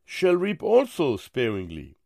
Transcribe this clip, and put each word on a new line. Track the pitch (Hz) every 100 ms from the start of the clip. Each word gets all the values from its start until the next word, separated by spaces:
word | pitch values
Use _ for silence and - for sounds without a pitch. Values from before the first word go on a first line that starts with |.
| -
shall | - 185 175
reap | 196 185
also | - 240 269 - 147 104
sparingly | - 127 117 101 87 80 67 71